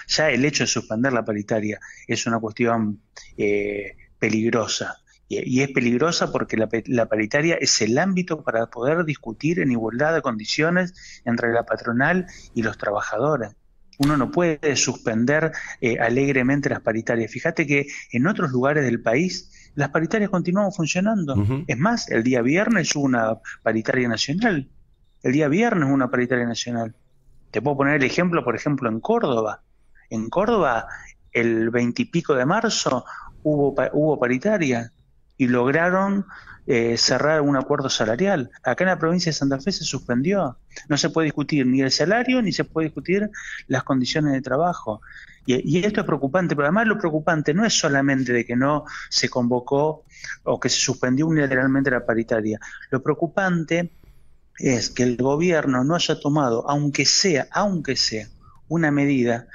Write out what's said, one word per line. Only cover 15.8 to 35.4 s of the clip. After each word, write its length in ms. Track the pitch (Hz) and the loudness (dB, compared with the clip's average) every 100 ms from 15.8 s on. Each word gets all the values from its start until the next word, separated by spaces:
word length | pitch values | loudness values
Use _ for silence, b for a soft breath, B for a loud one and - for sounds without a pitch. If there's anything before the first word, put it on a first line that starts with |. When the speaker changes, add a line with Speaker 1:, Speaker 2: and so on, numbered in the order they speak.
Speaker 1:
eh, 180 | 123 117 | -2 0
alegremente 680 | 117 123 139 131 123 143 139 | 2 2 2 2 2 2 0
las 140 | 113 | -2
paritarias. 500 | - 113 113 117 113 | -2 -2 0 -2 -2
Fíjate 340 | 120 165 170 151 | -4 -2 0 0
que 200 | 143 139 B B | 0 0 B B
en 140 | 120 151 | 0 0
otros 240 | 214 156 | 0 0
lugares 340 | 127 131 151 | 2 2 2
del 160 | 131 117 | 2 0
país 720 | 120 120 180 - - - - | 2 2 0 -4 -12 -20 -12
las 140 | - 143 | -4 -2
paritarias 420 | 165 160 220 202 | 0 0 0 0
continúan 400 | 185 165 185 202 | 0 0 0 0
funcionando. 640 | - 156 180 202 220 156 | -2 -2 0 0 0 0
Speaker 2:
Ujú. 300 | 101 101 131 160 | 0 0 -2 -2
Speaker 1:
Es 120 | 120 | 0
más, 300 | 185 233 - | 0 0 0
el 120 | 117 | 0
día 200 | 117 127 | 2 2
viernes 520 | 120 165 220 214 151 | 2 2 2 2 0
hubo 100 | 151 | 0
una 340 | 139 123 110 113 B B | 0 2 0 -2 B B
paritaria 460 | 113 113 110 131 123 | -2 0 0 0 0
nacional. 600 | 110 - 160 233 165 135 - - _ _ _ | -2 -2 0 0 0 -4 -14 -20 _ _ _
El 100 | 135 | 0
día 160 | 135 151 | 2 2
viernes 380 | 160 233 196 135 | 2 2 2 2
hubo 80 | |
una 160 | 139 123 | 2 2
paritaria 340 | 123 123 127 | 0 0 0
nacional. 500 | 120 117 - 120 113 - _ _ - - - | 0 -4 -6 -6 -6 -10 _ _ -20 -20 -8
Te 120 | - | -4
puedo 160 | 135 139 | -2 0
poner 160 | 139 | 2
el 80 | 151 | 2
ejemplo, 420 | 131 - 180 165 | 2 0 0 0
por 100 | 123 | -2
ejemplo, 360 | 110 - 139 120 | -2 -2 -2 -2
en 100 | 110 | -2
Córdoba. 640 | - 233 180 117 107 - _ _ _ b b | 0 0 2 0 -2 -6 _ _ _ b b
En 180 | 113 113 | -8 -4
Córdoba, 580 | 165 214 233 147 117 - B B - _ | -2 0 2 2 0 -4 B B -20 _
el 380 | 120 117 113 113 | -2 0 2 0
veinte 320 | 120 120 120 | 0 0 -2
y 20 | |
pico 300 | 120 170 - | -2 -2 0
de 100 | 139 | 2
marzo, 600 | 127 202 226 - 156 131 B B B - | 2 2 0 0 0 -2 B B B -6
hubo 320 | 151 147 143 | -2 2 2
pa-, 160 | 135 131 | 2 0
hubo 260 | 151 156 143 | 2 2 2
paritaria 720 | 123 127 202 214 151 120 117 - _ _ _ | 2 0 2 0 2 -2 -4 -14 _ _ _
y 80 | - | -2